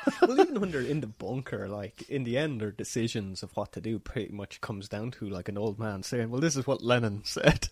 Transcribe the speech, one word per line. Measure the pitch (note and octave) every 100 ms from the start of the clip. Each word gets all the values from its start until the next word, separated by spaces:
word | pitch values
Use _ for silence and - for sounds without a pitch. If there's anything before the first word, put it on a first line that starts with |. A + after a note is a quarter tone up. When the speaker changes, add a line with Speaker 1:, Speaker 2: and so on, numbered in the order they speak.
| -
Speaker 1:
<laughs> | -
Speaker 2:
Well, | - C4
even | F4+ B3
when | F#3+
they're | D3
in | C3 D3+
the | A2+
bunker, | - F#2+ B2+ C3 G#2+ G2
like, | G#2 G2 - -
in | C3+
the | A#2+ B2
end, | D#3 A#2+
their | G#2
decisions | G2 F#2+ A#2+ A#2 A#2 G2 F#2
of | G2 -
what | G2+
to | -
do | G2+ G#2+
pretty | - - G2
much | G2+ G2+ -
comes | - G2+ G2+
down | G#2 A#2+
to, | - G#2
like, | F#2 F2+
an | G2+
old | A2 G#2
man | A2 G2
saying, | - - A2+
"Well, | B2+
this | E3 C#3
is | C3
what | C3
Lenin | A#2 B2 A2+ G2+
said." | - - D#3 C#3+ -